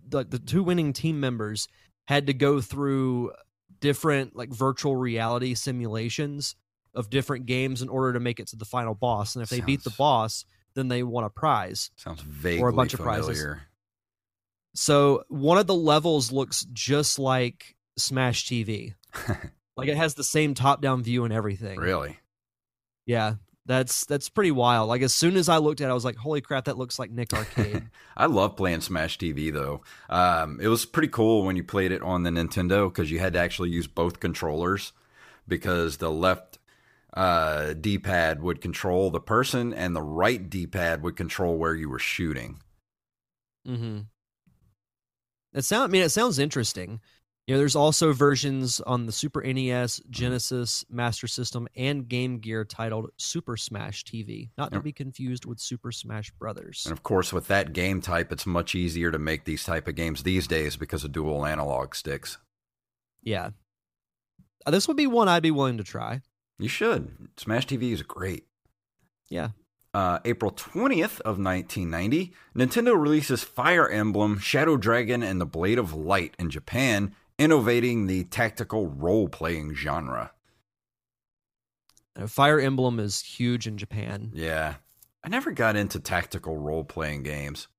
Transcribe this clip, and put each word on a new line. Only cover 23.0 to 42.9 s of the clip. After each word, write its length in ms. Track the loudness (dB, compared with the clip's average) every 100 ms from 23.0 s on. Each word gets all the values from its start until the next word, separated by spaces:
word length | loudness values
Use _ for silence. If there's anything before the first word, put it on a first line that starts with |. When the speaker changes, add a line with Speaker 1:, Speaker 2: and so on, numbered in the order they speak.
| -2
Speaker 1:
Yeah. 300 | 0 0 -2 -10 _ 0
That's, 380 | 0 2 -2 -2
that's 220 | -4 -2
pretty 240 | 0 2
wild. 380 | 4 6 6 4
Like, 140 | 2
as 100 | 2
soon 240 | 2 4 4
as 100 | 4
I 100 | 4
looked 220 | 4 0
at 80 | 0
it, 40 |
I 20 |
was 100 | 0
like, 120 | -2 -6
"Holy 260 | -4 -4
crap, 240 | -2 -4 -4
that 120 | -6
looks 200 | -6 -8
like 140 | -6
Nick 220 | -6 -4
Arcade." 540 | -4 -2 -2 0 -2 -8 -16
Speaker 2:
<laughs> 160 | -10 0
I 80 | 4
love 320 | 4 2 2
playing 240 | 0 0
Smash 380 | -2 -2 -2 -4
T 120 | -4
V, 200 | -2 -4
though. 300 | -4 -4 -8 -12 -20 -2
Um, 500 | 2 4 4 0 -2
it 80 | 2
was 160 | 2 0
pretty 200 | 0 0
cool 360 | 4 4 6 4
when 100 | 0
you 80 |
played 280 | -2 0 0
it 100 | 0
on 220 | -2 0
the 80 | 0
Nintendo 600 | 0 0 0 2 4 2
'cause 200 | 0 -2
you 80 | 0
had 140 | 0
to 60 | 0
actually 300 | 0 -2 -2
use 160 | -2 -2
both 340 | 0 -2 0
controllers 720 | -4 -2 -2 0 0 0 -4 -16 _ _ -20 -20 -4
because 500 | -2 0 0 0 -2
the 140 | -4
left, 460 | 2 2 2 -4 -20 _ _ _ _ _
uh, 600 | 0 2 4 2 0 -2
D-pad 680 | -2 -2 -2 0 2 2 0
would 180 | -2 -4
control 520 | -6 -4 0 2 2
the 100 | 0
person 500 | 2 2 2 0 -2
and 220 | -2 -4 -2
the 60 |
right 480 | -4 0 2 0 -4
D-pad 540 | -6 -4 -2 0 0
would 120 | -4 -6
control 400 | -6 -2 0 2
where 180 | 0 -2
you 140 | -4
were 100 | -4
shooting. 640 | -4 -2 -2 -4 -8 -14 _ _ _